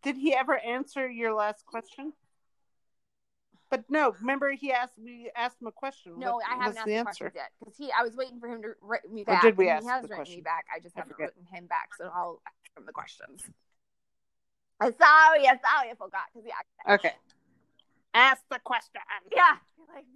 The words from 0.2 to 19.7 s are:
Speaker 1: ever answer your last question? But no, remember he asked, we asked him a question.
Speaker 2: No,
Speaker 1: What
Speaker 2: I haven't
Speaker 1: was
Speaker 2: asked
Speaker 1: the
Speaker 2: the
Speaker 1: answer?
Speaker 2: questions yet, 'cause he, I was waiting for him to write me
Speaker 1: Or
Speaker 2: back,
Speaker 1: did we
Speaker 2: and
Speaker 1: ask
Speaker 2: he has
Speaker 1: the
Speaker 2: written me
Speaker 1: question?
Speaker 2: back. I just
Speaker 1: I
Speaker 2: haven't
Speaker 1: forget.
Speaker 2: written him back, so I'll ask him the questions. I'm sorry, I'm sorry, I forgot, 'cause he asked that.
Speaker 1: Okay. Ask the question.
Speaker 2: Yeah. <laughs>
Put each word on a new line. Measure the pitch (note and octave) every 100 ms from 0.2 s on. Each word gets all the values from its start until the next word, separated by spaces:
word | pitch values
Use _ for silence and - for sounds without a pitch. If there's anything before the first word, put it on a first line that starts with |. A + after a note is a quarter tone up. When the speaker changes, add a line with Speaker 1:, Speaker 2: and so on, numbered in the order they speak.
| C#4+ F4
Speaker 1:
ever | C4 C4+
answer | A#3 B3 C#4+ - C4
your | A#3+ A#3
last | G#3+ G#3 G#3+ _
question? | A3+ - - C#4+ - _ _ _ _ _ _ _ _ _ _ _ _ _ _ _
But | B3+ A3
no, | D4 C#4 F#3
remember | A3+ C#4 C#4
he | C#4 C#4
asked, | B3+ B3 _
we | A3+ A#3+ A#3 A#3+
asked | A#3+ A#3+
him | A#3
a |
question. | - C4+ C4+ F3+ E3+
Speaker 2:
No, | B3+ A#3+
Speaker 1:
What | G#3+
Speaker 2:
I | B3+
haven't | B3
Speaker 1:
was | A3+
Speaker 2:
asked | A3
Speaker 1:
the |
Speaker 2:
the | G#3+
Speaker 1:
answer? | A#3 G3 -
Speaker 2:
questions | D#3+
yet, | C3 _
'cause | G#3+ _
he, | C#4+
I | -
was | A#3+ A#3
waiting | C4 B3
for | A#3
him | A#3
to | G#3+ -
write | G3 A3+ -
me | A3
Speaker 1:
Or | G#3
Speaker 2:
back, | G3
Speaker 1:
did | A3 F#3+
we | F#3
Speaker 2:
and | D#3
Speaker 1:
ask |
Speaker 2:
he | A#3+
has | B3+
Speaker 1:
the | A3+
Speaker 2:
written | F#3+
me | E3+
Speaker 1:
question? | F3
Speaker 2:
back. | D#3+ E3 - E3
I |
just | F3 -
Speaker 1:
I |
Speaker 2:
haven't | D#3+
Speaker 1:
forget. | D3 D3 -
Speaker 2:
written | F3
him | F3+ F3
back, | E3 - -
so | E3+
I'll | F3 F3 E3+ -
ask | _ - -
him | -
the |
questions. | - - - - C3 - _ _ _ _ _ _ _ _ _ _ _ _ _
I'm | A#3 A3+
sorry, | D#4+ D#4 D#4+ D#4+ C4+
I'm | B3+
sorry, | B3+ D4 B3
I | A#3
forgot, | F#3+ F#3+ E3+
'cause | A#3 A3
he |
asked | - - _ -
that. | G3+
Speaker 1:
Okay. | E3+ - _ _ _ _ _ _ _ _ _ A3+
Ask | C4 C4 _
the | B3
question. | - B3 - G#3 - G3+ F#3 B3+
Speaker 2:
Yeah. | C#4 -
<laughs> | _